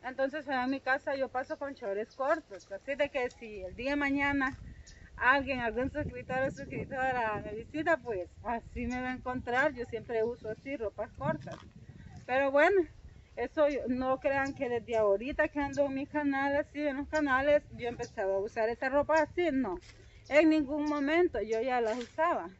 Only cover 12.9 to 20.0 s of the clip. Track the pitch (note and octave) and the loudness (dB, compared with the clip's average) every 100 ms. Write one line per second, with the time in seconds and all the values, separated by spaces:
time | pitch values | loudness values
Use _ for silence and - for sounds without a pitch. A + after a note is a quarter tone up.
12.9 | - - - - - B3 - D4 C#4+ - | -4 -20 -20 -18 -6 -4 2 2 2 -2
13.9 | B3+ B3+ C4 D4 C#4 C4+ C4+ - A#3 - | -2 0 0 2 0 -2 -4 -2 -2 0
14.9 | A3+ G#3+ G3 B3 D4 D#4 D4 C#4+ C#4 C#4 | 2 4 4 2 0 0 0 -2 0 0
15.9 | C4+ C#4+ D4+ C#4+ C4+ C#4 C#4+ D4+ D4 D4 | 0 -2 0 0 2 2 0 -2 -2 -4
16.9 | C4+ C#4+ D#4 D4 C4 C#4+ D4 - A3 A#3+ | -2 -2 0 2 2 4 4 2 -8 -6
17.9 | A#3 A#3+ - G3 G3 G#3 - A3+ A#3 C4+ | -6 -8 -2 0 0 -2 -2 -2 0 2
18.9 | C#4 C#4+ D#4 D4+ - F4 C4+ A#3+ F4 - | 2 4 2 2 0 0 2 -2 -4 -10
19.9 | - | -20